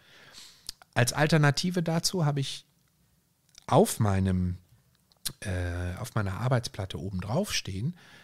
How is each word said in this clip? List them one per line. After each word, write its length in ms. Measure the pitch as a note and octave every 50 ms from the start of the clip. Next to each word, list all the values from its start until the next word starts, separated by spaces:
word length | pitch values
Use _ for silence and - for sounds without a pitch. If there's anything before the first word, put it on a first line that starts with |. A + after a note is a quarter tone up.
| _ - - - - - - - - - - - _ - - - - _ -
Als 200 | A#2+ A#2+ - -
Alternative 680 | C#3 D3+ D#3+ E3 D#3 D3 C#3+ C#3 - - F3+ F3+ F#3
dazu 440 | E3 E3 D#3+ E3+ - - - F#3 D#3
habe 160 | D3 D3 C#3+
ich 240 | C3+ - - - - _ _ _ _ _ _ _ _ _ _ _ _ _ _ _ _ _ _ - - -
auf 320 | B2+ C3+ C#3+ - - -
meinem, 580 | A2 G#2 G2 F#2+ F#2+ F#2+ F#2 F#2 F2+ F2+ F2+ - - _ _ - _ _ _ _ _ _ _ _ - - - -
äh, 560 | - G#2 F2+ F2+ F2 F2 F2 F2 F2+ F2+ F2+ F#2
auf 160 | A2 - -
meiner 240 | A#2 G2+ F#2+ F#2+ F#2+
Arbeitsplatte 600 | A2 B2+ C3 - C3 - - - F#2+ - - D2+
oben 220 | D#2 G2 F#2+ F2+
drauf 320 | F#2 G2 A2+ F3 G#3 - -
stehen, 420 | - - - G#2+ F#2+ A2 D#3+ F3 - - - - -